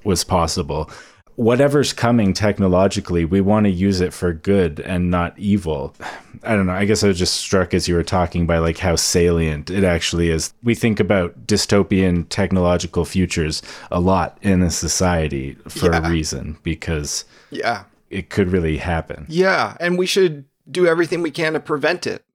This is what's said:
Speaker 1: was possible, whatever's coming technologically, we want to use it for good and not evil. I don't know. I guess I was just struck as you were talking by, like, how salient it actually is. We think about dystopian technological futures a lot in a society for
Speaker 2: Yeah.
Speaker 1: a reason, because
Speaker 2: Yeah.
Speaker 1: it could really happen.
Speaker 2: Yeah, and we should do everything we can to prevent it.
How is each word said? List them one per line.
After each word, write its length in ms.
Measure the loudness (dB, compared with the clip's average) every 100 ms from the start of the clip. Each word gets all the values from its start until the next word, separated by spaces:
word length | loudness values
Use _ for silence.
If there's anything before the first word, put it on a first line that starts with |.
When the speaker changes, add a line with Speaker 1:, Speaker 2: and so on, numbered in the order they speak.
| -2
Speaker 1:
was 180 | -2
possible, 680 | 0 0 0 -2 -4 -6 -8 -12 -20 _ _ 0
whatever's 560 | 2 4 4 4 0
coming 400 | 0 2 4 2
technologically, 920 | 2 0 2 4 4 4 0 -2 0
we 180 | 2 2
want 240 | 4 4 2
to 40 |
use 320 | 2 2 2
it 100 | -2
for 220 | -2 -4
good 460 | -2 0 2 2 -2
and 320 | -4 -2 0
not 260 | 0 -2 -4
evil. 580 | 0 0 0 -4 -6 -10 -14 -14 -20 -12
I 120 | -2 0
don't 100 | 2
know. 80 |
I 120 | 0 0
guess 180 | 2
I 40 | 2
was 100 | 2
just 160 | 0 -2
struck 400 | 0 2 2 0
as 120 | 0
you 60 |
were 100 | 0
talking 440 | 0 0 0 0 0
by, 100 | 2
like, 220 | 0 0
how 160 | -2 0
salient 720 | 0 2 2 2 0 -4 -4
it 140 | 0
actually 460 | 0 0 -2 0 0
is. 220 | 0 -4 -6
We 100 | -2
think 260 | 0 0 0
about 460 | 2 2 0 -6 -2
dystopian 840 | 0 2 2 4 2 2 0 -2
technological 760 | -4 0 2 2 0 -2 -4 -2
futures 560 | 0 0 0 -2 -4 -10 -18 -6
a 80 | 0
lot 380 | 2 2 0 -4
in 220 | 0 2
a 80 | 2
society 840 | 0 -4 0 0 0 -2 -4 -8 -12 -14
for 240 | -2 0
Speaker 2:
Yeah. 160 | 0 0
Speaker 1:
a 20 |
reason, 480 | -2 -2 -8 -10 -10
because 600 | -8 -6 -6 -6 -6 -8 -10 -20 -16
Speaker 2:
Yeah. 320 | -6 -4 -6 -10 _ -12
Speaker 1:
it 200 | -10 -4
could 200 | -2 2
really 260 | 2 0 -2
happen. 500 | -2 -4 -6 -12 -6
Speaker 2:
Yeah, 460 | 0 2 2 -2 -4
and 160 | -2 0
we 100 | 0
should 380 | 2 2 0 -16 _ -8
do 180 | 0 2
everything 340 | 2 0 -2
we 100 | -4
can 220 | -2 -2
to 60 | -2
prevent 480 | -4 -2 -2 -2 -6
it. 160 | -8 _